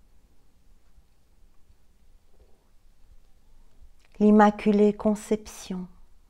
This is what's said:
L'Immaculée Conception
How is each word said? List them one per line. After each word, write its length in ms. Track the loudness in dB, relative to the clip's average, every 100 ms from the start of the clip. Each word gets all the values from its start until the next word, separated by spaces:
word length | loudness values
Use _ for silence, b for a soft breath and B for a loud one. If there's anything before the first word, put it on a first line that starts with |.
| _ -20 _ -20 -20 _ -20 -20 -20 -20 _ _ _ _ -20 -20 -20 _ -20 _ -20 -20 _ -20 -20 -20 _ -20 -20 -20 -20 -20 -20 -20 -20 -20 -20 -20 -20 -20 -20 0
L'Immaculée 760 | 4 6 4 2 -2 2 0
Conception 920 | 0 -4 -4 -6 -8 -8 -20 -14 -12 -14 -20 -20 -20